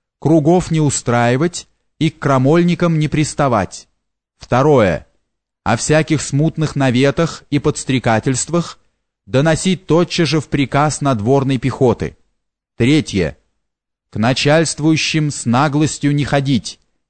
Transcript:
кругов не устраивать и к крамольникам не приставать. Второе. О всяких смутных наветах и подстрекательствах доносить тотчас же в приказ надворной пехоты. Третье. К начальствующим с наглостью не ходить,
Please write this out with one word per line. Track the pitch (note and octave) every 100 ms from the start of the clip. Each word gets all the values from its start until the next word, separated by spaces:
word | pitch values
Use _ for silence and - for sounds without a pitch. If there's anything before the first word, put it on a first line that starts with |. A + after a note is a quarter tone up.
| _ _
кругов | C#3+ E3 D3 F3+ -
не | D#3+
устраивать | D3+ - - A#2+ A#2+ B2+ F3 - - _ _ _
и | D#3
к | -
крамольникам | D3 C3+ C3 E3 F3 E3+ F3 D#3+
не | D3+
приставать. | D3+ D3+ - C#3+ A2+ F2+ - - _ _ _ _ _
Второе. | - A#2+ C#3+ C#3 G2+ D#2+ - _ _ _ _ _
О | - A#2
всяких | - D3+ D#3 D#3
смутных | - C#3 D#3 D#3+ D3+ -
наветах | C3+ A#2+ C#3 C#3+ E3 - -
и | C#3+
подстрекательствах | D3+ - - C3 A#2+ A2 C#3 B2+ - E3 E3 - _ _ _ _ -
доносить | B2+ D3+ D#3 F#3 F#3 -
тотчас | D#3 F3 - D#3+
же | D#3
в | -
приказ | E3+ C3 C#3 D3+ -
надворной | C#3+ B2 G#2 C#3 C3+ C3+
пехоты. | C#3 - B2+ G2+ E2 - _ _ _ _ _ -
Третье. | A#2+ D3+ - G2+ D#2+ - _ _ _ _ _ _ _
К | -
начальствующим | A2+ C3 C#3+ D#3 E3 - D3 D#3+ - D#3+ D3+
с | - -
наглостью | A#2 D3+ C#3+ D3+ - C#3+ D3
не | B2
ходить, | D3 C3+ B2+ - - _ _ _